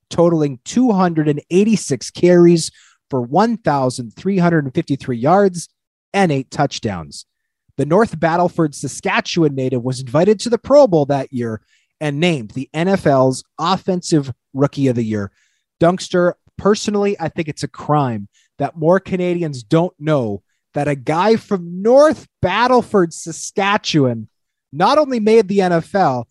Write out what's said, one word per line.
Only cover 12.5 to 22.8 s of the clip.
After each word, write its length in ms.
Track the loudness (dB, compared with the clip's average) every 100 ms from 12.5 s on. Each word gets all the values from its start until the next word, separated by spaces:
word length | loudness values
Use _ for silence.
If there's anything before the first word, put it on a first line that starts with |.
the 200 | -10 -8
N 140 | -4 0
F 180 | 0 2
L's 380 | 4 2 0 -8 -6
Offensive 760 | -4 -2 -2 -6 0 -2 -2 -8 _
Rookie 360 | -2 -2 0 0
of 80 | 0
the 80 |
Year. 280 | -2 -4 -6 -10 _ _ _ _
Dunkster, 540 | 0 0 -2 0 0 -2 _ -4
personally, 580 | -2 0 -2 -2 -2 -2
I 100 | -6
think 180 | -6 -8
it's 140 | -8
a 60 | -12
crime 600 | -8 -2 0 0 -4 -10 _ _ -8
that 180 | -8 -2
more 240 | 0 0
Canadians 600 | 0 -4 -4 -4 -6 -8
don't 320 | -2 0 0 -4
know 420 | -2 -2 -2 -6 _ _ _
that 140 | -6 -4
a 80 | -4
guy 400 | -4 0 2 0
from 480 | -2 -6 -6 -4
North 440 | 2 6 4 2 -8 _
Battleford, 720 | -4 0 2 2